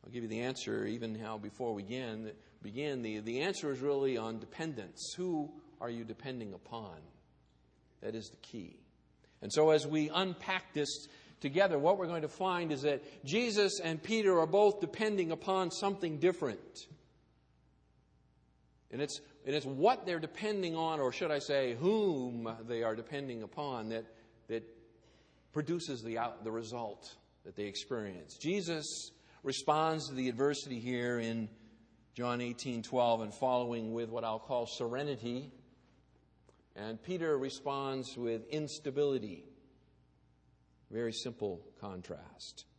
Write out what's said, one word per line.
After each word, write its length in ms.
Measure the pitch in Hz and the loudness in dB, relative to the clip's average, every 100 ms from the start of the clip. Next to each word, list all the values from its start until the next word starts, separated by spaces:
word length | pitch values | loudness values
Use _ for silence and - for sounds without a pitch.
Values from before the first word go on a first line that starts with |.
I'll 80 | - | -10
give 140 | 120 | -8
you 60 | 113 | -4
the 100 | 110 | -2
answer 460 | 123 127 - 107 107 | -4 -4 -2 -2 -2
even 260 | 117 113 | -4 -6
now 260 | 107 110 110 | -6 -6 -8
before 360 | 104 - 123 | -10 -6 -4
we 100 | 104 | -4
begin. 480 | 98 127 123 110 110 104 - - | -4 -6 -6 -6 -8 -12 -20 -16
begin. 400 | 104 110 147 131 | -10 -6 -4 -2
The, 180 | 113 107 | -2 -4
the 220 | 107 120 | -2 -2
answer 280 | 170 185 151 | -2 -2 -2
is 120 | 131 | 0
really 340 | 139 139 139 120 | 2 2 2 2
on 240 | 110 113 | -2 -4
dependence. 760 | 117 - 165 127 95 - - - | -8 -6 -6 -4 -10 -10 -10 -4
Who 340 | 180 160 147 - - - | -2 -2 -2 -8 -20 -8
are 80 | 120 | -6
you 160 | 117 113 | -6 -8
depending 480 | 113 139 127 107 | -8 -8 -6 -8
upon? 420 | 92 - 117 104 80 76 - _ _ _ _ _ _ _ _ | -10 -10 -10 -10 -14 -18 -20 _ _ _ _ _ _ _ _
That 140 | 104 113 | -8 -6
is 140 | 107 | -10
the 80 | - | -18
key. 420 | - 113 87 - - _ _ _ _ _ | -14 -12 -12 -16 -20 _ _ _ _ _
And 100 | - | -2
so 200 | - 156 | 4 8
as 140 | 156 143 | 8 6
we 220 | 156 151 | 0 0
unpack 680 | 165 190 175 - 185 - | 0 0 -2 -2 -2 -2
this 360 | 151 143 - - - - - | -2 -2 -4 -12 -20 -20 -6
together, 360 | 147 147 196 151 | -2 4 6 6
what 200 | 151 196 | 6 4
we're 100 | 175 | 2
going 140 | 170 | -2
to 80 | 151 | -4
find 420 | - 190 175 170 | -2 0 2 0
is 120 | 143 | 0
that 200 | 147 139 - - 135 | 2 0 -2 -14 0
Jesus 560 | 196 240 208 202 190 | 2 4 4 4 4
and 200 | 170 160 | -2 -2
Peter 380 | 175 220 202 180 | 0 4 6 6
are 80 | 160 | 8
both 320 | 196 208 202 | 8 8 6
depending 520 | 175 - 214 202 165 | -2 0 2 2 2
upon 380 | 160 - 190 180 | 0 2 2 2
something 480 | - 202 196 175 151 | 0 0 0 -2 4
different. 720 | 175 180 139 101 - - - - - _ _ _ _ _ _ _ _ _ _ _ _ _ _ _ _ _ _ | 4 4 0 -2 -8 -18 -18 -20 -20 _ _ _ _ _ _ _ _ _ _ _ _ _ _ _ _ _ _
And 120 | 120 | -4
it's, 180 | 143 - - - 131 | -4 -4 -14 -12 -2
and 100 | 147 | -2
it's 120 | 127 | 0
what 400 | 135 190 254 185 | 4 4 4 0
they're 120 | 170 | -2
depending 560 | 156 - 214 208 180 165 | -4 -4 -2 0 0 0
on, 240 | 160 160 | 0 2
or 120 | 131 | 2
should 180 | 123 175 | 2 0
I 80 | 147 | 0
say, 380 | 143 139 131 117 | 2 2 2 2
whom 720 | 170 220 202 147 123 120 113 113 113 | 4 4 4 2 -2 -2 -4 -6 -4
they 140 | 117 | 0
are 140 | 113 110 | 2 0
depending 480 | 113 143 139 117 | -4 -6 -4 -6
upon, 460 | 104 - 147 123 110 | -6 -6 -4 -4 -4
that, 140 | 113 113 - - - - | -4 -6 -18 -20 -20 -6
that 160 | 113 110 - - - _ - _ _ _ | -6 -6 -20 -20 -20 _ -20 _ _ _
produces 480 | 151 151 170 - 127 | -4 0 -2 -2 -6
the 160 | 113 113 | -4 -2
out-, 260 | 117 - | -2 -4
the 80 | 110 | -4
result 640 | 113 113 120 113 104 - - _ _ - | -4 -4 -6 -6 -8 -16 -20 _ _ -14
that 100 | 98 | -6
they 100 | 104 | -6
experience. 720 | 98 - 123 107 90 76 - | -6 -4 -4 -4 -8 -14 -6
Jesus 680 | 151 202 170 165 143 - - - - - | -2 0 0 -4 -4 -8 -10 -16 -20 -8
responds 680 | 135 131 - 151 160 160 135 | -4 -2 4 6 6 2 -2
to 60 | 131 | 0
the 120 | 127 | 0
adversity 520 | 117 139 143 143 123 | 4 4 2 -4 -6
here 400 | 120 123 120 120 | -2 0 2 2
in 300 | 113 113 107 - - - - _ _ - | 0 0 -2 -8 -20 -20 -20 _ _ -4
John 260 | 120 120 | 0 0
eighteen 400 | 123 120 135 117 | -2 -4 -4 -4
twelve 400 | 110 127 120 117 | 0 4 6 6
and 100 | 110 | 2
following 600 | - 131 127 123 120 110 | 0 2 4 2 -2 -2
with 160 | 117 113 | -2 -2
what 140 | 117 | -2
I'll 160 | 113 110 | -2 -2
call 260 | - 127 117 | 0 -2 -2
serenity. 840 | - 117 123 147 127 117 135 143 - - - _ _ _ _ _ _ _ _ _ - | -2 -2 0 -2 -2 -4 -4 -6 -16 -20 -20 _ _ _ _ _ _ _ _ _ -10
And 260 | - 110 | -6 -6
Peter 360 | - 180 165 147 | -4 -2 2 2
responds 800 | 135 - 143 139 139 135 123 120 | 2 -4 -2 -2 0 -2 -4 -4
with 300 | 120 113 113 | -2 -2 -2
instability. 960 | 151 151 151 151 135 143 135 107 82 - - - _ _ _ _ _ _ _ _ _ _ _ _ | -4 -4 -4 -4 2 2 2 -2 -10 -16 -20 -20 _ _ _ _ _ _ _ _ _ _ _ _
Very 220 | 110 117 | -2 -2
simple 480 | 110 127 113 104 87 - - | -2 -6 -4 -4 -4 -10 -14
contrast. 840 | 101 92 87 78 - - - - - | -10 -10 -10 -12 -12 -18 -18 -18 -20